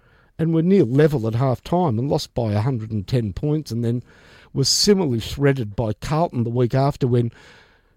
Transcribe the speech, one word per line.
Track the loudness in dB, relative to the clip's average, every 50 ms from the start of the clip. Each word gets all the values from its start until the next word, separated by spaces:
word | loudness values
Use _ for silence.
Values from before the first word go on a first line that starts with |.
| _ _ _ _ _ _ _ -4
and | -2 0
were | 2 2 2
near | 4 4 4 4
level | 4 4 4 4 4 4 0 -2 -2
at | -2
half-time | 0 0 0 0 -2 -4 -2 0 0 0 0 0 -2
and | -2 -2
lost | -2 -4 -4 -6 -6
by | -4 -2 -2 0
a | 0
hundred | 0 -2 -2 -4 -6 -6
and | -6 -6 -4 -2
ten | -2 -2 -2 -2
points | -6 -4 -4 -2 -2 -2 -4 -6
and | -6 -4 -2
then | -2 -2 -4 -6 _ -20 -20 -20 -20 -20 -20 -20 -8
were | -4 -2 -2
similarly | 0 0 0 4 4 4 4 2 0 -2 -2
shredded | -4 -6 -4 0 2 2 2 2 -2 -6 -4
by | -4 -4 -4 -4
Carlton | -4 -6 -4 -2 0 0 0 -2 -2 -4
the | -2
week | 0 0 0 0 2
after | 2 0 0 0 0 0
when | 0 2 2 0 -2 -4 -10 -20 -20 -20 -20 -20 _ _ _ _ _ _